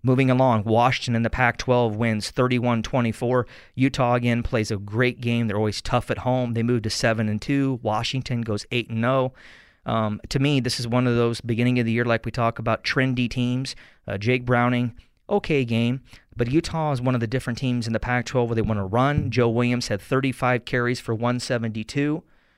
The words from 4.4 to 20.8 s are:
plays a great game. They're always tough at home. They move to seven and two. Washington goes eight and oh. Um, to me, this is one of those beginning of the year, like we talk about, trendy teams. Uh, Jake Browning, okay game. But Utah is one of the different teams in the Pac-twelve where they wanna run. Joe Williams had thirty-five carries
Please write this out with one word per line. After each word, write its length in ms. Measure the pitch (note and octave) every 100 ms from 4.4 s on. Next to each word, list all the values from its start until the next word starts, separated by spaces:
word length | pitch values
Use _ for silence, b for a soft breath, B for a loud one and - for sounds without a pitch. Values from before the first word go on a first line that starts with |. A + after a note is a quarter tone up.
plays 300 | A2+ A#2+ G#2+
a 60 | G#2
great 440 | G2+ G#2+ B2+ B2
game. 260 | A#2+ A#2 A2+
They're 100 | G2+
always 240 | A2 G2+
tough 280 | - B2 -
at 100 | A#2
home. 340 | B2+ B2+ A#2+
They 100 | A#2
move 200 | A#2 A#2+
to 60 | G#2+
seven 400 | - A#2+ A2+ G#2+
and 120 | G#2+
two. 380 | - C#3 C3+ B2
Washington 600 | A2+ G#2+ A#2 C3 B2 A#2+
goes 240 | A2+ G#2 -
eight 180 | B2 A2+
and 140 | A2+ A#2+
oh. 280 | C3+ B2+ - B B B B -
Um, 340 | A2+ G#2+ G#2 -
to 100 | C3+
me, 200 | C#3+ C#3+
this 200 | A#2+ -
is 80 | A#2+
one 200 | B2 B2+
of 80 | A#2+
those 240 | A#2+ A#2
beginning 380 | A#2 A2+ B2 B2
of 60 | A2+
the 60 |
year, 120 | A2+
like 220 | A#2+ A2+ A#2
we 60 |
talk 280 | A#2 A#2 -
about, 240 | A2+ A2
trendy 460 | - C#3+ C3 B2+ A#2+
teams. 460 | B2+ B2 B2+ C3+ - B B B
Uh, 100 | G2+
Jake 260 | G#2+ B2+
Browning, 520 | B2 B2 A#2+ B2 B2 - b b -
okay 340 | G3+ - D3 A#2+
game. 360 | A#2 A#2 B2+ - B B -
But 160 | A#2+
Utah 400 | D3 - D#3+ D3+
is 100 | C3
one 140 | B2 B2+
of 60 |
the 60 | A2+
different 320 | B2+ B2 A2+
teams 260 | C3 B2 A2+
in 80 |
the 60 | A2+
Pac-twelve 500 | - B2 A#2 B2+ A#2
where 60 | A2+
they 60 |
wanna 220 | G#2 G#2+ F#2+
run. 440 | A2+ C#3 D3 G#2
Joe 200 | B2 A#2
Williams 400 | A#2 B2 B2 -
had 120 | G#2
thirty-five 640 | - C3+ C3+ B2 B2 B2 -
carries 340 | B2+